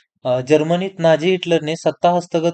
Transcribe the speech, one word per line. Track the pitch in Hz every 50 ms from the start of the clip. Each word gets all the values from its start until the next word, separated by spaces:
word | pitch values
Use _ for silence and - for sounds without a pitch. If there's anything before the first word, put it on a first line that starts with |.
| _ _ _ _ -
अ, | 131 127 127
जर्मनीत | 127 127 151 151 151 160 170 175 185 196 190 -
नाझी | 165 165 160 151 151 185
हिटलरने | 190 180 180 175 170 165 151 151 160
सत्ता | 160 - 165 156 - - 175
हस्तगत | 175 180 170 - - 170 160 170